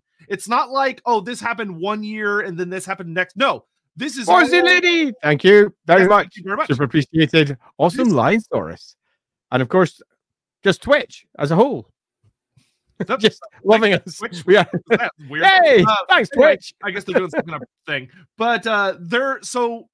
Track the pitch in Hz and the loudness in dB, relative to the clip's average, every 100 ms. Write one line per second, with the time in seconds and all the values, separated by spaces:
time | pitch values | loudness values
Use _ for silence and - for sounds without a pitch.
0 | _ _ - 190 214 247 247 269 269 254 | _ _ -12 -12 -4 -4 -2 -2 -4 -4
1 | 247 220 190 247 226 233 208 165 196 214 | -2 -2 -4 -8 -8 -8 -10 -8 -6 -6
2 | 214 214 208 208 190 170 175 185 185 190 | -8 -6 -4 -4 -6 -8 -8 -8 -10 -10
3 | 170 170 180 190 262 131 - _ _ - | -6 -6 -6 -2 -2 -4 -10 _ _ -12
4 | 277 254 226 359 302 349 349 359 359 339 | -10 -6 2 4 4 2 2 2 2 0
5 | 294 208 151 147 185 208 196 - - 185 | -2 -2 -2 2 6 6 6 0 2 4
6 | 185 202 185 - 185 220 311 127 139 156 | 6 4 0 -8 -8 -6 -2 -2 0 0
7 | 135 160 151 165 147 131 _ - 170 254 | 0 0 2 2 0 -4 _ -2 -2 0
8 | 247 139 123 220 - 131 80 - - _ | 0 2 2 0 -2 -6 -8 -12 -20 _
9 | _ _ _ _ _ 127 123 185 175 - | _ _ _ _ _ -4 0 2 0 -2
10 | _ _ _ _ _ _ 202 - 226 285 | _ _ _ _ _ _ -2 -2 0 0
11 | - - _ - 147 165 277 160 - _ | -2 -14 _ -8 -2 2 0 -2 -12 _
12 | _ _ _ _ _ _ _ _ _ - | _ _ _ _ _ _ _ _ _ -12
13 | 196 240 208 - - _ 190 220 214 185 | -8 -2 -2 -2 -12 _ 2 2 2 0
14 | 180 - 226 175 160 196 - 175 - 226 | -4 -14 -14 -6 2 2 2 -4 -2 -2
15 | 247 - 139 151 381 381 320 226 202 208 | -2 -8 -12 0 2 4 6 4 4 0
16 | 185 349 202 226 302 202 - - 202 190 | 0 0 0 2 4 2 -4 -14 -12 -10
17 | 190 180 180 302 165 151 120 _ - 139 | -4 -4 -2 -6 -8 -10 -16 _ -10 -10
18 | 127 _ _ - 233 226 226 208 196 175 | -10 _ _ -6 -2 -2 -2 -2 -2 -6
19 | 170 240 269 247 - 247 240 233 - | -6 -4 -4 -6 -8 -6 -6 -6 -16